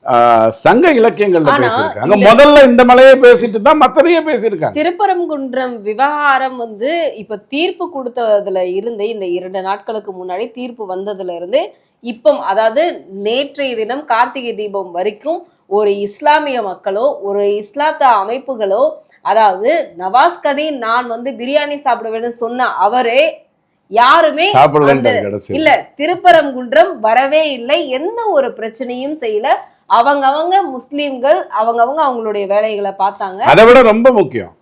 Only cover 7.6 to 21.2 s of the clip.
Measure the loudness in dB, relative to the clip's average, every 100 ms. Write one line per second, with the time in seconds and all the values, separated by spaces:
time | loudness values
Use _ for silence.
7.6 | -4 -6 -10 -8 -10 -6 0 0 -2 -4
8.6 | -4 -6 -8 -6 -8 -6 -6 -6 -6 -8
9.6 | -6 -8 -8 -10 -10 -14 -10 -8 -10 -10
10.6 | -14 -12 -10 -10 -8 -10 -10 -10 -6 -4
11.6 | -6 _ _ _ -14 -2 -2 -2 -2 -2
12.6 | 0 0 -4 -6 -16 -8 -4 -4 -6 -6
13.6 | -6 -6 -6 -8 -4 0 0 -2 -10 -8
14.6 | -8 -8 -8 -6 -6 -6 -8 -8 -10 _
15.6 | _ -2 0 -2 -6 -4 0 0 0 -6
16.6 | -6 -8 -6 -2 -2 -4 -6 -2 -2 -4
17.6 | -8 -4 -4 0 2 2 -2 -8 -8 -6
18.6 | -2 0 -2 -4 _ _ -2 2 2 2
19.6 | -2 -2 -4 -8 -2 2 2 0 -4 -4
20.6 | -6 -6 -4 -4 -4 -8